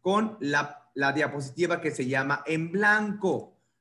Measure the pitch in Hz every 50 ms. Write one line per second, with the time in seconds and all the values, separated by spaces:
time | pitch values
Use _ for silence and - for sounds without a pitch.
0 | - 180 196 214 220 214 - - - 143 143 147 147 - - - - _ - 135
1 | 139 139 135 151 147 135 139 143 135 131 - 160 175 170 175 - - 156 143 -
2 | 131 123 131 135 135 139 143 135 - 151 160 160 165 170 170 196 208 208 208 214
3 | 208 208 196 208 - 185 147 117 - - - _ _ _ _ _